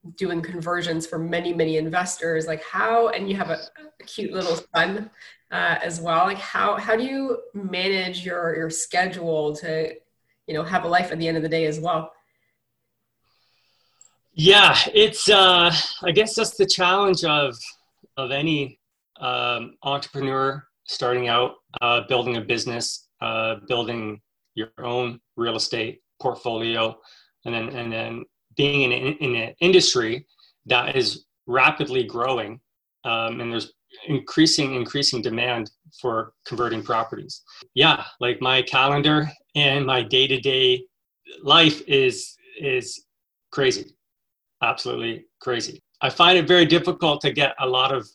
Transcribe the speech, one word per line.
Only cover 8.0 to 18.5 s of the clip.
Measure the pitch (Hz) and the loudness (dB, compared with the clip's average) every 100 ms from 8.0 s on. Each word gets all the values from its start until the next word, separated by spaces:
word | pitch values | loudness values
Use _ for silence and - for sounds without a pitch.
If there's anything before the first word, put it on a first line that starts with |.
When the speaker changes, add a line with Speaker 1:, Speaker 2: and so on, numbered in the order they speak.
| 185 180 | -2 -6
Speaker 1:
your, | 180 175 170 | -6 -4 -4
your | 160 160 | -2 -4
schedule | 160 - 180 185 180 165 156 151 151 | -6 -2 0 -2 -2 -2 -2 -2 -4
to, | 165 160 156 - _ _ _ _ - | -6 -4 -4 -8 _ _ _ _ -8
you | |
know, | 156 | -6
have | 165 185 | -2 -2
a | 170 | 2
life | 180 190 | 0 0
at | 165 | -4
the | 165 | -2
end | 165 | -2
of | |
the | 156 | -2
day | 165 | 0
as | 160 156 | 0 -2
well? | 165 165 160 _ _ _ _ _ _ _ _ _ _ _ _ _ _ _ _ _ _ _ - _ _ | -2 -4 -4 _ _ _ _ _ _ _ _ _ _ _ _ _ _ _ _ _ _ _ -20 _ _
Speaker 2:
Yeah, | - 160 202 185 - - | 2 8 10 8 6 2
it's, | 208 214 - 196 | 4 4 4 4
uh, | 202 185 180 175 160 - - | 8 8 8 4 2 -4 -4
I | 180 | 0
guess | 170 214 | 2 2
that's | - 220 - | 0 -2 0
the | 190 | 0
challenge | - 180 190 202 180 | 2 2 4 2 2
of, | 165 151 139 117 - - _ _ _ - | 2 2 0 -4 -16 -20 _ _ _ -8
of | 131 | -4
any, | 139 156 | -2 0